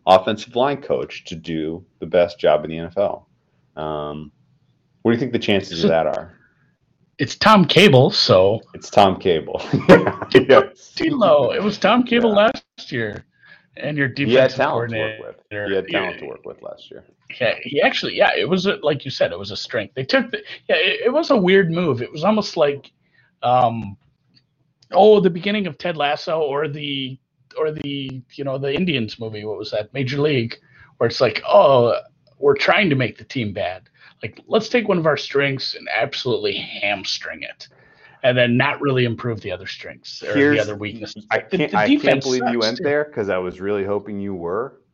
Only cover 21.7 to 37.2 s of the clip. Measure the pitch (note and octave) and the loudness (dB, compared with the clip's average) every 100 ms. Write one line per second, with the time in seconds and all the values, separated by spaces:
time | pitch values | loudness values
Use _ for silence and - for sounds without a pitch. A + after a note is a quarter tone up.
21.7 | E3 E3+ B2 A#2 D3+ F#3 A3 G3+ E3+ D3 | 0 -2 -2 -6 -4 0 0 -2 0 0
22.7 | C#3 - _ _ _ _ _ B2 B2+ A#2+ | 0 -12 _ _ _ _ _ 0 2 2
23.7 | A2+ G2+ G2 _ _ _ _ _ _ _ | 0 -8 -14 _ _ _ _ _ _ _
24.7 | _ _ F3+ G#3+ G#3 F#3 E3+ G3+ G#3 F#3 | _ _ 4 6 6 4 0 -4 -4 -4
25.7 | C#3 F3+ D#3 C#3+ D3+ - D#3+ D3 C#3 D#3 | -6 -6 -2 -2 -2 -2 -2 -2 -2 -4
26.7 | D3+ D3 C#3 C3 C3+ _ _ _ E3 D#3 | -6 -8 -6 -8 -12 _ _ _ -8 -6
27.7 | D#3 C#3+ C#3 C3 B2+ - - C#3 C3+ C#3 | -6 -8 -8 -10 -12 -16 -10 -8 -6 -4
28.7 | D3+ F3+ C3+ G#2+ - A2+ G#2+ G#2+ G2 G#2+ | -2 -2 -2 -4 -8 -10 -10 -10 -10 -6
29.7 | G#2+ G#2+ C3+ B2+ C#3+ D3+ C3+ A#2 - _ | -6 -6 -6 -4 -2 0 0 -4 -8 _
30.7 | _ - _ A#2 - B2+ - - G3+ D#3 | _ -20 _ -2 2 0 0 4 6 8
31.7 | C3 A#2+ D#2 - _ _ _ C#3+ C#3 F#3+ | 6 4 0 -6 _ _ _ 2 2 2
32.7 | F3 G3 C3 A#2 - A2 A#2+ G#2 F#2+ F2+ | 2 2 0 -2 -6 -10 -6 -6 -4 -6
33.7 | F#2 - _ - _ A2+ - - A3 A3 | -8 -16 _ -20 _ -14 -14 -4 -2 0
34.7 | B3 G#3 F3+ D#3 C#3 - C#3 C#3 C3 - | -2 0 0 0 0 -2 0 0 -2 -8
35.7 | - - G2+ B2 - - G#2+ G#2 G2 D#3+ | -10 -6 -4 -4 -4 -4 -2 -2 -6 -10
36.7 | - G2+ G2+ - - | -6 -4 -4 -6 -10